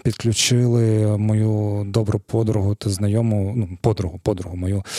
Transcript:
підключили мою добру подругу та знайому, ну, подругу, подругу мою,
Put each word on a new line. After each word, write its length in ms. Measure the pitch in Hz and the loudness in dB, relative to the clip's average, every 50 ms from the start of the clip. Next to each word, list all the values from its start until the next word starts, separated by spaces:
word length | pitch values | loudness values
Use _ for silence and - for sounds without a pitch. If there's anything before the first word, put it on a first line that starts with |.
| - | -4
підключили 1120 | 120 107 - - 117 107 - - - 123 120 123 120 117 120 113 110 110 107 107 107 104 | -4 -2 -2 0 0 0 0 2 2 4 4 4 4 4 4 4 4 4 2 2 2 2
мою 680 | 104 107 107 107 107 107 110 107 107 104 104 104 104 101 98 | 2 2 2 2 2 2 2 2 0 0 -2 -2 -4 -4 -2
добру 300 | 98 117 110 101 107 101 | 0 0 0 0 -2 -2
подругу 560 | - - - 113 113 107 104 104 98 104 104 | -2 -2 0 0 2 2 0 0 0 0 -2
та 140 | - - 104 | -2 -2 -4
знайому, 640 | 98 95 104 101 104 113 117 113 107 104 95 98 110 | -2 -2 0 0 0 0 0 0 0 0 -2 -2 -2
ну, 200 | 123 104 85 92 90 | -2 -4 -4 -4 -2
подругу, 380 | - 113 104 - 92 85 87 92 - | 0 0 0 0 -2 -6 -8 -6 -4
подругу 320 | 113 101 - - 87 87 | -4 -4 -4 -6 -8 -8
мою, 260 | 90 90 92 101 101 95 - - | -4 -4 -2 -2 -4 -4 -6 -10